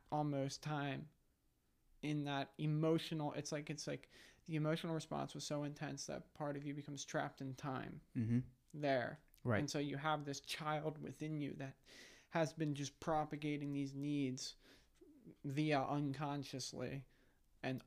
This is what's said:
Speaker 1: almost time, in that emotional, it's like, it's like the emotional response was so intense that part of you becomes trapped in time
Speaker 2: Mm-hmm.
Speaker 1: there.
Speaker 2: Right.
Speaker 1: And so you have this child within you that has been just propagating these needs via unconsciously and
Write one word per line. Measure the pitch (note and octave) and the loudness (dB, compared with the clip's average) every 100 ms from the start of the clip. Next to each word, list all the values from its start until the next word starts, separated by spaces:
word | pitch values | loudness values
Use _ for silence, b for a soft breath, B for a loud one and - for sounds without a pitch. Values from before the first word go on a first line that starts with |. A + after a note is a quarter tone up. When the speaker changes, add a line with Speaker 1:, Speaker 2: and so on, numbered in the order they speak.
| - | -2
Speaker 1:
almost | D3+ D3 C#3 C3+ - | 2 2 2 0 -2
time, | D3+ D3+ C#3 C3+ D#3 - _ _ _ _ _ _ _ - | -2 0 0 -2 -6 -14 _ _ _ _ _ _ _ -6
in | D3 D3+ | 0 2
that | C#3+ C#3 C3+ - | 2 0 -2 0
emotional, | D3+ D3+ D#3+ E3 - D#3+ D3 | 2 4 6 4 2 -2 -2
it's | - - | -2 -2
like, | D3+ D3+ | -4 -4
it's | F#3 - | -4 -4
like | C#3+ - B B B - | -6 -8 B B B -2
the | D#3 | 2
emotional | D#3 E3 F3 | 4 2 2
response | D#3+ - D3 C#3 | -2 -2 -4 -4
was | D3 | -4
so | - D3 | -4 -2
intense | D3 D3 D3 C#3 - | -2 -4 -4 -4 -4
that | C#3+ - | -6 -8
part | - D3 C#3+ | -6 -4 -4
of | |
you | D3 | -4
becomes | C#3+ C#3+ C#3 | -6 -6 -8
trapped | - D#3 C#3+ - | -2 0 0 -4
in | C3+ | -8
time | C3 D3 B2+ - - - - | -4 -2 -2 -4 -8 -4 0
Speaker 2:
Mm-hmm. | A2+ A#2+ B2+ - _ | 4 4 4 -6 _
Speaker 1:
there. | D3+ D3 C3+ A2+ - - - | 0 4 4 2 -4 -14 -4
Speaker 2:
Right. | B2 G#2+ | 2 4
Speaker 1:
And | C#3+ | 4
so | D3+ | 2
you | D3 C#3 | 0 0
have | D#3 D3+ | 2 2
this | C#3+ C#3 | 0 -6
child | - - D3+ D3+ D#3 D3+ | -4 -4 0 0 0 -4
within | D3 C3 D#3 D#3 | -6 -6 -2 -2
you | C#3+ - | -2 -4
that | C3+ - - B B B B | -8 -10 -18 B B B B
has | E3+ D#3 | 2 2
been | - D3+ | 2 0
just | C#3+ C#3 - | 0 -2 -4
propagating | - D#3 D3+ D3 D3+ D3 C#3+ | 0 2 2 -2 -2 0 0
these | C#3+ C#3 | 0 -2
needs | C#3 C#3+ D3 C3+ B2+ - - B B B B - D4 E3+ - | -2 0 2 2 0 -4 -8 B B B B -20 -20 -20 -10
via | C#3+ C#3 D#3 C#3+ | -4 0 4 4
unconsciously | - D3 D3 C3+ D3+ C#3+ C3 C3+ - - B2 C#3 - b b b _ - | 4 2 0 0 -2 -4 -4 -6 -6 -4 -4 -6 -8 b b b _ -8
and | C3 C3 | -4 -4